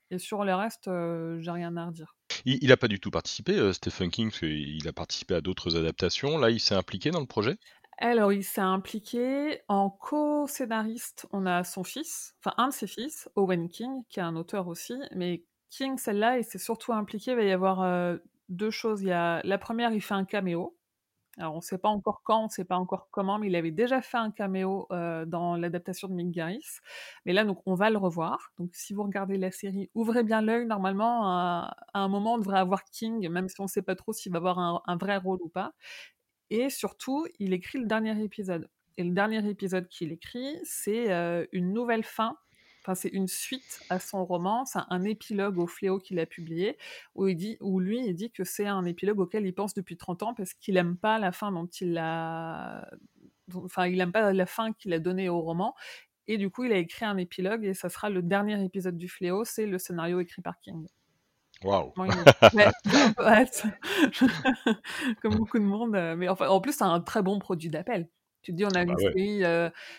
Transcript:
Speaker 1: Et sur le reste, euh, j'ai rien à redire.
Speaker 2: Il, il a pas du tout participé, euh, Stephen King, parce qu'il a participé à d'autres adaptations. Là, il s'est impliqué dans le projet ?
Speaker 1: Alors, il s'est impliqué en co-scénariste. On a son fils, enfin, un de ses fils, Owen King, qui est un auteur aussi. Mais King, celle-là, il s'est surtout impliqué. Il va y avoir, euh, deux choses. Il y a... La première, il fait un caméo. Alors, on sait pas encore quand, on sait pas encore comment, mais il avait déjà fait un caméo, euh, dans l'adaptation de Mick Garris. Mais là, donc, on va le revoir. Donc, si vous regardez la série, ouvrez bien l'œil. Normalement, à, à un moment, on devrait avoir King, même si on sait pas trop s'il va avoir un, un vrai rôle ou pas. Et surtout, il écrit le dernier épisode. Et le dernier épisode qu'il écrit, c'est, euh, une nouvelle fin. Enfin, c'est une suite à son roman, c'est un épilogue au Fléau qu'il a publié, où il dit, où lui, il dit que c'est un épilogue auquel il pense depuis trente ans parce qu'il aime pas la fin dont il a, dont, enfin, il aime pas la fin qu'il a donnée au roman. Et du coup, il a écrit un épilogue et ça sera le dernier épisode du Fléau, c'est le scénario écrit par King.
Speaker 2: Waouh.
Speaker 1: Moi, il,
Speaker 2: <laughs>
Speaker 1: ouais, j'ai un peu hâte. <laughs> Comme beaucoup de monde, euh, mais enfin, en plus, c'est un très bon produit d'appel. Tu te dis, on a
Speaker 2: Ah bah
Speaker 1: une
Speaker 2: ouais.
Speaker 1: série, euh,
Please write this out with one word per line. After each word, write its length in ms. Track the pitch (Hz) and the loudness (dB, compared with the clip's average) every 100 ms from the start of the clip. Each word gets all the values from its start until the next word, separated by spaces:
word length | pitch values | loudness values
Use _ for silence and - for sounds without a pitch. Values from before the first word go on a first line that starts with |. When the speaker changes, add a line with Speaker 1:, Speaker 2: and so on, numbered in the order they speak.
| - | -10
Speaker 1:
Et 80 | 185 | -10
sur 240 | - 208 202 | -6 -2 0
le 80 | |
reste, 340 | 185 220 - - | 0 0 -6 -6
euh, 520 | 180 170 170 165 165 | -4 -2 -4 -4 -6
j'ai 80 | 165 | -6
rien 240 | 175 170 170 | -6 -6 -6
à 120 | 170 | -8
redire. 280 | 165 156 _ - - 127 | -10 -14 _ -12 -6 0
Speaker 2:
Il, 140 | 127 | 2
il 100 | 131 | 8
a 60 | 127 | 8
pas 100 | 120 | 8
du 120 | 98 | -2
tout 100 | 101 | -2
participé, 480 | 85 - - 107 202 | -4 -4 -6 0 4
euh, 160 | 104 | 4
Stephen 380 | 87 - - 90 | 2 -4 -2 -2
King, 180 | 98 113 | -2 -4
parce 100 | - | -2
qu'il 460 | 80 76 71 78 78 | -4 -2 -4 -6 -8
a 60 | |
participé 400 | - - - - | -8 -8 -8 0
à 80 | 90 | 0
d'autres 340 | 78 92 90 82 | 0 -4 0 0
adaptations. 600 | 80 - 90 - 139 160 | 0 0 0 0 -2 4
Là, 140 | 117 | 4
il 80 | 117 | 4
s'est 160 | - 98 | 2 2
impliqué 340 | - 98 147 | 0 -2 -2
dans 100 | 175 | -2
le 60 | 139 | -2
projet ? 320 | - 107 185 - - _ - | 0 0 0 -8 -20 _ -4
Speaker 1:
Alors, 340 | 233 240 202 | 0 4 4
il 120 | 202 | 2
s'est 180 | 190 - | -2 -2
impliqué 1000 | 190 190 190 220 - 240 247 277 294 302 - | 0 0 -2 -8 -6 -2 0 0 -2 -4 -2
en 220 | 202 196 | 0 0
co-scénariste. 1400 | 190 - 302 294 294 285 - 247 220 220 226 - - - | -2 -4 0 2 0 -2 -4 -4 -2 -4 -6 -10 -14 -8
On 140 | 202 185 | -4 0
a 180 | 175 | 0
son 200 | 180 - | -2 -6
fils, 520 | 180 - 320 - - _ | -8 -8 -8 -10 -12 _
enfin, 140 | - - | -6 0
un 120 | 254 | 0
de 40 | |
ses 140 | 269 202 | -2 -8
fils, 400 | - 262 - - - | -8 -10 -10 -8 0
Owen 340 | 190 180 170 | 2 2 -2
King, 340 | - 240 269 240 | -6 -8 -8 -10
qui 120 | - | -6
est 40 | |
un 120 | 175 165 | -4 -4
auteur 320 | 175 208 175 | -6 -6 -6
aussi. 300 | 170 - 247 285 185 | -8 -10 -10 -8 -4
Mais 280 | 180 170 - _ _ | -4 -4 -8 _ _
King, 280 | - 269 262 | -8 -6 -4
celle-là, 400 | - 202 226 254 | -2 0 2 2
il 40 | |
s'est 140 | 226 185 | -2 -8
surtout 360 | - 226 - | -6 -6 -4
impliqué. 380 | 220 208 214 - | -4 -4 -6 -2
Il 60 | 247 | 2
va 60 | |
y 80 | 202 | 4
avoir, 300 | 185 190 185 | 4 2 2
euh, 360 | 185 180 175 175 - _ - | 2 2 0 -2 -6 _ -10
deux 240 | 180 214 | -4 -2
choses. 300 | 214 226 214 | -2 -2 0
Il 80 | 196 | 0
y 20 | |
a... 300 | 175 170 170 | 2 2 0
La 140 | - 196 | 0 -2
première, 340 | - 226 233 | -2 0 0
il 100 | 220 | 0
fait 120 | - | -2
un 120 | 196 190 | -2 -2
caméo. 500 | 208 190 170 190 - _ _ _ _ _ - | -2 0 -2 -4 -10 _ _ _ _ _ -10
Alors, 180 | 165 156 | -8 -6
on 60 | |
sait 160 | - 185 | -8 -2
pas 120 | 214 | 2
encore 320 | 208 202 202 | 2 0 -4
quand, 220 | - 220 220 | 2 2 0
on 40 | |
sait 160 | - 180 | -6 -2
pas 100 | 180 | -2
encore 320 | 185 190 - | -2 -4 -6
comment, 260 | - 190 208 | -4 -2 0
mais 80 | 208 | 0
il 80 | 175 | 0
avait 160 | 165 | 0
déjà 300 | 160 240 262 | 0 2 2
fait 160 | 247 240 | 0 -2
un 140 | 220 | -2
caméo, 560 | 208 196 190 190 196 - | -4 -4 0 0 -2 -4
euh, 340 | 175 170 165 165 | -4 -4 -4 -4
dans 300 | 170 175 170 | -2 -2 0
l'adaptation 520 | 170 175 175 180 190 | -2 -4 -6 -8 -4
de 60 | |
Mick 180 | 180 175 | -4 -2
Garris. 340 | 170 165 220 - - - - - - - | -2 -4 -6 -10 -16 -16 -18 -18 -12 0
Mais 80 | |
là, 120 | 202 214 | 2 2
donc, 160 | 185 - | 0 -2
on 100 | 185 | 2
va 140 | 202 | 4
le 80 | 214 | 4
revoir. 540 | 185 170 165 - - - | 0 0 -4 -4 -8 -10
Donc, 140 | 175 | -10
si 200 | - - | -10 -10
vous 100 | 202 | -6
regardez 340 | 208 196 196 190 | -4 -4 -2 -2
la 140 | 185 | -2
série, 380 | - 196 190 190 | -4 -8 -6 -6
ouvrez 300 | - 226 233 | -4 0 2
bien 180 | 220 220 | 4 2
l'œil. 240 | 220 233 240 | 2 2 0
Normalement, 600 | 208 190 196 226 240 202 | -2 0 2 2 2 2
à, 500 | 180 175 170 - - - | 2 2 0 -4 -10 -8
à 60 | 202 | -2
un 80 | 190 | 0
moment, 260 | 202 214 | 2 2
on 40 | 233 | 2
devrait 200 | 196 196 | 2 2
avoir 240 | 185 190 - | 4 0 -4
King, 440 | - 220 226 175 | -8 -4 -4 -2
même 180 | 175 185 | -2 -4
si 120 | - | -6
on 60 | 196 | -6
sait 140 | - | -4
pas 120 | 190 185 | -2 -4
trop 160 | - | -6
s'il 180 | 214 - | -8 -4
va 60 | 175 | -2
avoir 200 | 175 180 | 0 0
un, 240 | 175 170 - | 0 -2 -2
un 100 | 175 | -4
vrai 200 | 190 196 | -2 -2
rôle 220 | 185 185 | -2 -4
ou 80 | 170 | -4
pas. 240 | 185 196 - - - - _ _ _ - | -6 -8 -10 -20 -18 -20 _ _ _ -4
Et 220 | 214 269 | -2 0
surtout, 560 | - 196 - - 269 339 - | -2 -6 -6 -4 -4 -4 -4
il 160 | 196 | -2
écrit 240 | 185 - 269 | -2 -4 -6
le 80 | 226 | -2
dernier 340 | 220 220 214 | 0 0 -2
épisode. 460 | 214 - 190 170 - _ _ - | -4 -6 -6 -6 -6 _ _ -4
Et 60 | |
le 80 | 175 | 0
dernier 360 | 180 208 220 208 | 2 2 0 -2
épisode 400 | 196 190 185 180 | -2 -2 -2 -4
qu'il 240 | - 165 | -8 -8
écrit, 460 | 160 - 240 269 311 | -8 -12 -10 -8 -8
c'est, 480 | 330 - - 220 233 | -10 -8 -2 0 0
euh, 320 | 175 170 170 - | 0 0 -2 -2
une 220 | 185 180 | -2 -2
nouvelle 300 | 208 240 226 | -2 0 0
fin. 340 | 220 - 226 302 _ _ _ _ | -2 -4 -4 -4 _ _ _ _
Enfin, 140 | - 185 | -6 -4
c'est 140 | - | -4
une 180 | 196 190 | -2 -4
suite 540 | - - 262 - - - | -4 -8 -10 -12 -14 -6
à 100 | 185 | -6
son 260 | - 196 180 | -4 -6 -2
roman, 400 | 180 180 226 262 | -2 0 -2 -2
c'est 140 | 180 - | -6 -4
un 140 | 180 | -2
épilogue 560 | 196 220 - 202 202 180 | -2 -4 -4 -2 0 0
au 80 | 170 | -2
Fléau 320 | - 196 190 | -2 -2 -2
qu'il 180 | - 180 | -2 -4
a 80 | 160 | -4
publié, 520 | - 165 165 196 302 - - - | -6 -8 -2 -2 -4 -12 -18 -14
où 140 | - 190 | 0 0
il 80 | 170 | 0
dit, 220 | 202 226 | -4 -6
où 200 | 202 190 | 0 0
lui, 240 | 185 233 | 2 0
il 120 | 247 170 | -2 -4
dit 160 | 233 | -6
que 120 | - 185 | -6 -8
c'est 200 | - 202 | -4 -2
un 200 | 196 175 | 0 -2
épilogue 340 | 170 190 208 | -2 0 0
auquel 260 | 180 220 196 | 0 0 -2
il 80 | |
pense 200 | 185 202 | -2 -4
depuis 240 | 202 180 175 | -4 -8 -10
trente 260 | - 175 | -8 -6
ans 100 | 208 | -6
parce 200 | 247 185 | -6 -8
qu'il 240 | - - 185 | -10 2 4
aime 200 | 175 180 | 4 2
pas 220 | 220 220 | 0 2
la 120 | 196 | 0
fin 180 | 175 208 | -2 -4
dont 160 | 180 175 | -4 -6
il 300 | - 180 170 | -6 -2 -2
a, 880 | 160 165 165 165 165 156 60 53 - - - _ - _ - | -2 -4 -4 -6 -8 -8 -10 -12 -14 -18 -20 _ -20 _ -14
dont, 160 | 180 180 | -12 -8
enfin, 200 | - 180 | 0 2
il 140 | 180 | 2
aime 140 | 180 | 2
pas 180 | 208 208 | 4 4
la 120 | 190 180 | 4 2
fin 260 | - 220 | 0 -4
qu'il 200 | 220 208 | -4 -2
a 60 | 165 | 0
donnée 280 | 165 185 185 | 0 0 0
au 120 | 175 | 0
roman. 340 | 165 165 208 - - - - _ - | 0 -2 -2 -4 -14 -18 -20 _ -4
Et 120 | 214 | -2
du 120 | 196 | -2
coup, 140 | 208 | -2
il 80 | 247 | 0
a 60 | 202 | 2
écrit 280 | 170 - 220 | 0 -4 -4
un 120 | 196 | -2
épilogue 460 | 175 - 185 226 208 | -4 -2 -2 0 -2
et 80 | 190 | -2
ça 140 | 180 | -4
sera 200 | - 214 | -4 -2
le 140 | 185 | 0
dernier 400 | 170 202 208 208 | 2 2 2 0
épisode 340 | 190 196 180 170 | -2 -2 -4 -6
du 120 | 175 | -8
Fléau, 340 | - 180 190 | -6 -2 -2
c'est 240 | 233 - 214 | -2 -4 -2
le 100 | 185 | -2
scénario 420 | - 175 170 180 | -4 -4 -2 0
écrit 220 | 175 - | -2 -6
par 160 | 175 175 | -10 -10
King. 280 | - 170 160 _ _ _ _ _ _ - | -12 -14 -14 _ _ _ _ _ _ -8
Speaker 2:
Waouh. 300 | 92 98 67 - | 0 2 2 -2
Speaker 1:
Moi, 100 | 190 | 0
il, 60 | |
Speaker 2:
<laughs> 440 | 180 165 - - 208 | 8 10 12 12 12
Speaker 1:
ouais, 140 | 208 - 208 | 8 8 4
j'ai 160 | 277 | 6
un 100 | 262 | 6
peu 160 | 220 208 | 6 8
hâte. 380 | 214 254 - 220 - - 392 294 | 8 6 2 -4 -4 -4 2 2
<laughs> 1080 | - 254 - 262 240 - 220 - - 277 220 | 6 4 4 0 0 0 0 -2 -6 -4 -2
Comme 140 | 220 214 | 0 0
beaucoup 240 | 214 233 | 2 2
de 40 | 202 | 2
monde, 300 | 202 233 208 | 2 0 0
euh, 200 | 165 165 | 0 0
mais 140 | 180 | 0
enfin, 180 | 185 - | 0 4
en 140 | 190 | 4
plus, 120 | 220 | 4
c'est 100 | 294 196 | 0 2
un 160 | 170 | 2
très 200 | 175 226 | 2 0
bon 180 | 190 202 | 2 0
produit 300 | - 180 170 | -2 -4 -4
d'appel. 400 | 156 185 220 165 _ _ _ | -6 -4 -4 -4 _ _ _
Tu 100 | - | -8
te 40 | 170 | -2
dis, 80 | |
on 60 | 208 | 2
a 100 | 180 | 2
Speaker 2:
Ah 60 | 175 | 2
bah 80 | |
Speaker 1:
une 20 | 175 | 2
Speaker 2:
ouais. 160 | 190 | 2
Speaker 1:
série, 320 | 185 196 208 | 2 0 2
euh, 260 | 175 170 170 - - | 2 2 0 -4 -18